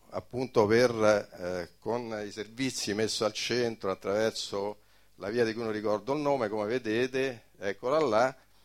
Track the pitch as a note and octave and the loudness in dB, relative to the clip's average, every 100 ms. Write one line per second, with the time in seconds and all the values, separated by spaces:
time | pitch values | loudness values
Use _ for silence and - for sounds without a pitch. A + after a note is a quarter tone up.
0 | - F#2+ - B2 B2+ A#2 G#2 A2+ B2 A2+ | -10 -10 -6 -6 0 4 6 6 6 6
1 | G#2+ G#2 - - F2+ F2+ E2+ _ A2 A#2+ | 4 4 0 -8 -6 -6 -8 _ -4 -4
2 | A#2 G#2+ G2+ G#2+ G#2 A2+ C3 - - G#2 | -4 -8 -8 -10 -10 -4 -4 -2 -2 0
3 | G#2+ - G#2+ - - B2 A#2 A2 F#2+ F#2 | 0 0 -2 -2 -2 0 0 -2 -4 -4
4 | F#2+ G#2 A2 - - G2+ G2+ - _ _ | -2 0 0 -2 -6 -6 -6 -8 _ _
5 | _ - F#2+ A#2+ A2+ A2 A2+ G#2+ G#2 G#2 | _ -12 -4 0 0 0 -4 -2 0 -2
6 | G#2 D3 C#3+ C3+ G#2+ G#2+ G#2 B2+ A2 A2+ | -2 -2 0 0 0 -2 -2 -2 0 0
7 | B2+ C3 C3+ A#2 - _ G2 F#2+ B2 D#3 | 0 -2 -4 -6 -16 _ -8 -4 -2 0
8 | C#3 G#2+ C3 - _ _ | 2 4 2 0 _ _